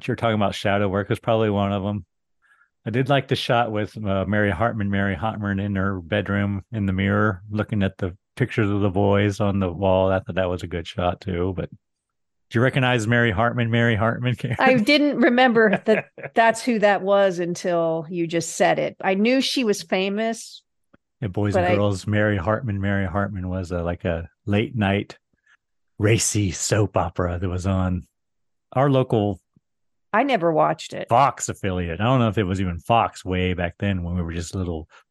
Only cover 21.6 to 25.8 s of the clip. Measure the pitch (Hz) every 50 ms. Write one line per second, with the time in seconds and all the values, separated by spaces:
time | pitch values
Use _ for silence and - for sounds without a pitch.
21.6 | - - - 101 104 104 98 92 - 104 104 107 107 107 104 95 85 110 107 107
22.6 | 135 110 101 98 98 101 98 98 95 92 - 101 101 101 104 92 92 90 90 95
23.6 | 90 82 90 87 85 87 87 - - 90 82 80 82 - _ _ - 104 101 107
24.6 | 117 - 123 110 101 95 98 101 - - - _ _ _ _ _ _ _ _ _
25.6 | _ _ _ _